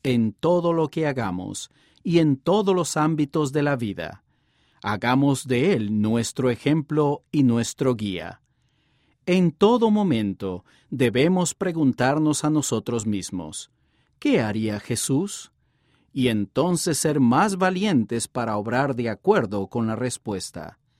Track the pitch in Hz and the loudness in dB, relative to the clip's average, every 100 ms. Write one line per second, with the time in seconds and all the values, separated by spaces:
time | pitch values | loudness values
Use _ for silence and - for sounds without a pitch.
0 | 139 123 110 - 160 175 170 165 156 - | 0 2 0 0 0 2 0 0 -2 -2
1 | 151 131 104 90 95 101 - _ _ _ | -4 -2 -4 -6 -8 -12 -14 _ _ _
2 | - 170 156 135 - 202 202 185 160 160 | 0 4 4 4 2 2 2 0 0 0
3 | 156 156 143 165 147 147 147 135 113 90 | 0 0 -2 -2 -2 0 0 -2 -4 -6
4 | 80 - _ _ _ _ _ _ - 104 | -10 -12 _ _ _ _ _ _ -6 -2
5 | 117 131 139 135 127 123 160 156 104 107 | 0 2 2 0 0 0 2 0 0 0
6 | 107 117 113 - 123 117 143 156 147 151 | 2 0 -2 -2 -2 0 0 0 0 0
7 | 147 143 _ 156 131 117 113 - 131 120 | 0 -2 _ 2 4 2 0 -2 -2 0
8 | 107 90 82 - _ _ _ _ _ _ | -4 -6 -8 -14 _ _ _ _ _ _
9 | _ _ - 180 175 - 208 240 226 208 | _ _ 0 2 2 4 4 4 4 2
10 | 196 117 104 92 95 90 - _ _ 123 | 2 0 -2 -4 -6 -8 -12 _ _ 0
11 | 120 113 156 185 170 - 180 165 143 120 | 2 4 2 2 0 -4 -4 0 0 2
12 | 127 147 156 143 151 151 143 113 107 117 | 0 2 0 0 0 -2 -2 -4 -4 -4
13 | 107 104 90 90 80 - - _ _ _ | -2 -4 -6 -10 -10 -14 -18 _ _ _
14 | _ _ 294 233 110 104 110 104 - 117 | _ _ 0 2 0 -2 -4 -4 -6 -6
15 | - 135 202 - - _ _ _ _ _ | -2 -2 -2 -8 -18 _ _ _ _ _
16 | _ 139 123 110 98 - 170 175 - 147 | _ -2 0 0 0 0 0 0 -2 -2
17 | 160 147 123 131 208 190 185 180 208 151 | 0 2 4 4 2 0 -2 0 0 2
18 | 107 117 - 127 117 107 107 120 139 123 | 0 -4 -4 -6 -4 -4 -2 0 0 -2
19 | 117 104 - 208 110 101 98 120 110 110 | -4 -2 2 2 0 -4 -4 -4 -2 -4
20 | 123 - - 95 - 85 78 - _ _ | -6 -6 -6 -8 -8 -12 -14 -18 _ _